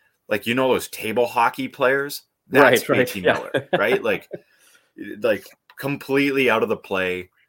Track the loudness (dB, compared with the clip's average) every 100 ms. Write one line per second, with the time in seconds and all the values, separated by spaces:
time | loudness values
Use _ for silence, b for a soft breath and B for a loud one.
0 | _ _ -6 -6 -2 -2 0 0 -2 -10
1 | -6 -2 0 0 0 -2 -8 -2 0 0
2 | -4 -10 -16 _ _ 6 8 6 4 0
3 | 0 0 0 -2 -2 -6 -2 -2 0 0
4 | 0 -4 -6 -18 b b b b b -20
5 | -16 -4 -2 -2 -4 -20 _ -10 -8 -8
6 | -2 0 0 2 2 2 0 -4 -4 -4
7 | -2 -4 -10 _